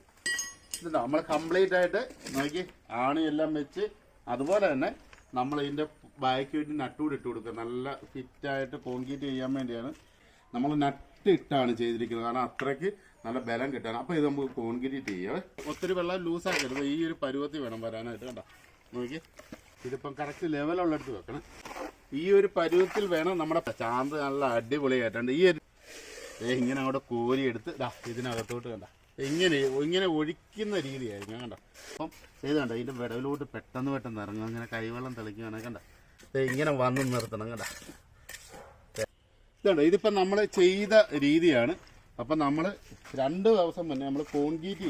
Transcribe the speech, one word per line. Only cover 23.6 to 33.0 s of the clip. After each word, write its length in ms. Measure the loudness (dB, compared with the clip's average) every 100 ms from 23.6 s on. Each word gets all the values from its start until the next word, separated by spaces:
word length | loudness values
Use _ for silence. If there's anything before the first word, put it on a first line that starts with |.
| 0 -4
ചാന്ത് 340 | -2 0 0 -2 -2
നല്ല 200 | 0 2 2
അടിപൊളിയായിട്ടുണ്ട്. 760 | 0 2 2 2 2 0 0 6
ഈ 20 | 6
ഒരു 100 | 6 -2 _ -20 -18 -16 -16 -14 -6
ദേ 100 | -2 2
ഇങ്ങനെ 180 | 2 2
അവിടെ 160 | 0 -2 -2
കോരിയെടുത്ത് 600 | -2 2 2 2 -2 -6 -6
ദാ 80 | -6 -6 -10
ഇതിനകത്തോട്ട്, 560 | -6 -4 -4 -6 -8 -8
കണ്ട 120 | -10 -12 _ _ -8 -2
ഇങ്ങനെ, 320 | 2 4 4 4 2 2
ഇങ്ങനെ 220 | 2 2 2
ഒഴിക്കുന്ന 640 | -2 -4 _ -6 -2 -2 -4
രീതിയായിരിക്കും, 520 | -6 -8 -8 -10 -10
കണ്ട. 120 | -10 -12 -18 -20 -14
അപ്പം 160 | -10 -10 -12 -20 -8 0
ഇത് 80 | 2
കണ്ട 140 | 2 -2
ഇതിൻ്റെ 140 | -4 -6